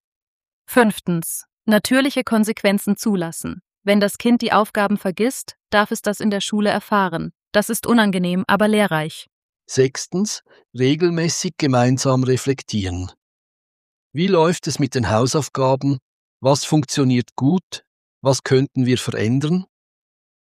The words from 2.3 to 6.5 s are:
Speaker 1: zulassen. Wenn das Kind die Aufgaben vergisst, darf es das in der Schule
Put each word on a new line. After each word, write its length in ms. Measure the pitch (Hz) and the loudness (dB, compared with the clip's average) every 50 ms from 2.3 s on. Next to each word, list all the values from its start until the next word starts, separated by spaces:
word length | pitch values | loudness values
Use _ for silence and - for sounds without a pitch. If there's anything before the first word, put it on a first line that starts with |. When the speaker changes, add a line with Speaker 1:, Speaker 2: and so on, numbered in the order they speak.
| 226 220 214 - 226 - - 202 196 202 - - 202 - | 0 0 0 0 -2 -2 0 0 0 0 0 -2 -2 -2
Speaker 1:
zulassen. 640 | - 226 202 185 170 165 165 - - 170 170 180 - _ _ _ - | 0 -2 -2 -2 -2 -6 -8 -10 -10 -10 -10 -12 -14 _ _ _ 0
Wenn 180 | 202 202 208 | 2 2 2
das 160 | 202 202 - - | 2 0 -2 -2
Kind 240 | - 240 240 240 | 0 2 2 2
die 100 | - - | 2 2
Aufgaben 460 | - 196 214 - - 214 202 202 208 196 | 2 2 0 0 0 -2 0 0 0 -2
vergisst, 580 | - 190 180 - 208 254 269 - - - - _ _ - | -2 -4 -4 -2 -2 -2 -4 -6 -12 -14 -18 _ _ -2
darf 220 | - 208 208 - | 0 0 0 0
es 100 | 233 - | -2 -4
das 180 | - 214 202 - | -4 -4 -4 -2
in 100 | 240 220 | -2 -2
der 120 | 202 196 | -2 -2
Schule 280 | - - | -4 -2